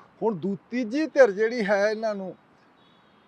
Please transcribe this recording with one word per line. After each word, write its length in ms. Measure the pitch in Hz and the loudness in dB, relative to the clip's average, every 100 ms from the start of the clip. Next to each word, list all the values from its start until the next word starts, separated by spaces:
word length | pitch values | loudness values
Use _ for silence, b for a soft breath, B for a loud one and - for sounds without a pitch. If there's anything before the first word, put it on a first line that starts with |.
| - - | -18 -6
ਹੁਣ 120 | 208 196 | -4 -2
ਦੂ-, 220 | 170 196 - | -4 -6 -6
ਤੀਜੀ 340 | 240 226 262 320 | -6 -4 -2 0
ਧਿਰ 260 | 294 247 | 6 4
ਜਿਹੜੀ 340 | 190 220 247 196 | 4 -2 -2 0
ਹੈ 260 | 202 208 | 2 0
ਇਹਨਾਂ 240 | 220 220 202 | -2 -4 -6
ਨੂੰ, 200 | 190 - _ _ _ _ _ _ _ _ | -8 -14 _ _ _ _ _ _ _ _